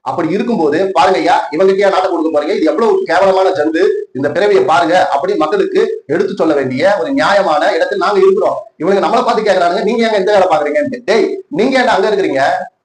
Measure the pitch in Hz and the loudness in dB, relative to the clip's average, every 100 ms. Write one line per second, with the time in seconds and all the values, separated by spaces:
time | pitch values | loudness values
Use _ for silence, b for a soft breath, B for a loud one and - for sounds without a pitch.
0 | - 175 156 196 233 208 156 156 190 165 | -6 -4 -2 -2 -2 0 0 0 0 2
1 | 185 180 156 190 - 156 190 196 196 175 | 2 2 2 0 -2 0 2 2 2 2
2 | 185 170 160 151 151 214 156 - 226 190 | -2 -2 0 0 0 0 0 0 0 0
3 | - 170 190 190 190 139 151 233 190 - | 0 2 2 2 0 0 -2 0 0 0
4 | - 127 143 156 208 190 - 165 156 180 | -6 -6 -4 0 2 2 2 2 2 2
5 | 185 - 180 160 156 208 175 190 226 - | 2 -2 -2 -2 -2 0 0 0 -2 -4
6 | - 160 196 - 160 147 127 127 180 202 | -4 -2 -2 -2 0 0 -2 0 0 0
7 | 143 139 160 202 185 151 170 165 180 196 | -2 -2 0 0 2 0 0 0 -2 -2
8 | 180 202 190 190 165 139 - _ 160 196 | 0 2 4 2 0 -2 -10 _ -2 0
9 | 165 226 240 226 208 185 170 190 220 233 | 0 0 0 -2 0 0 0 0 -2 0
10 | 226 214 185 208 185 156 147 147 143 127 | 0 0 2 2 2 0 0 -2 -2 -6
11 | - 220 - - - - 247 262 - 170 | -2 0 0 -4 -8 -2 0 0 0 0
12 | 214 196 165 135 147 - - _ | 0 0 -2 0 0 -2 -6 _